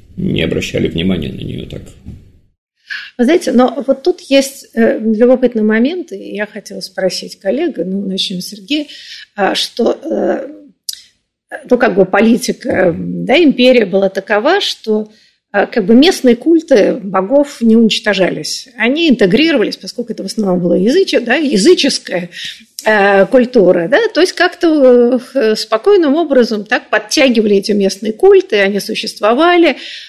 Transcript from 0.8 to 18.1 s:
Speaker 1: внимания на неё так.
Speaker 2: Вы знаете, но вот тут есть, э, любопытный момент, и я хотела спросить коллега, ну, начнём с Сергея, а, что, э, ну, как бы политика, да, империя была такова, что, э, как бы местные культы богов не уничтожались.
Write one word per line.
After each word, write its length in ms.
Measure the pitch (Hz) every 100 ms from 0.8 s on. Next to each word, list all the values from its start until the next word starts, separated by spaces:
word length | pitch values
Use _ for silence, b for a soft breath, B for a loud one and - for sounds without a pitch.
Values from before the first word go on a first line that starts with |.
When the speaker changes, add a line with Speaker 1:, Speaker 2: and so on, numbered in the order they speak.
| 90
Speaker 1:
внимания 420 | 80 92 87 67
на 120 | -
неё 240 | - - -
так. 160 | - - - - - - _ _ _ _ _ B B B -
Speaker 2:
Вы 80 | 240
знаете, 260 | 339 -
но 320 | 240 254 277 -
вот 180 | 269
тут 180 | 359 359
есть, 480 | - 277 269 - -
э, 260 | 233 226 -
любопытный 640 | 220 214 240 254 247 220
момент, 480 | 214 220 262 359 -
и 240 | 202 202 202
я 100 | 208
хотела 340 | 208 - 190
спросить 580 | - - 185 185 185 -
коллега, 460 | 196 247 339 - 185
ну, 200 | 196 196
начнём 340 | 190 - 180
с 60 | -
Сергея, 380 | 208 190 302 294 B B B B -
а, 200 | 190 -
что, 420 | - - 226 -
э, 440 | 320 202 - - 277 302 294 _ - - B B _ _ - - -
ну, 80 | 247
как 180 | - 185
бы 100 | 185
политика, 920 | 202 226 226 - - 247 - 180 180
да, 400 | 175 175 180 285
империя 480 | 311 240 254 254 196
была 240 | 196 196
такова, 520 | 196 - 214 269 392
что, 480 | - - 220 214 214 b b b _
э, 140 | 202 -
как 180 | 240 185
бы 80 |
местные 420 | 233 330 370 254 233
культы 580 | 320 330 - 269 175
богов 680 | - 190 190 190 277 285 -
не 140 | 233 220
уничтожались. 960 | 220 - 214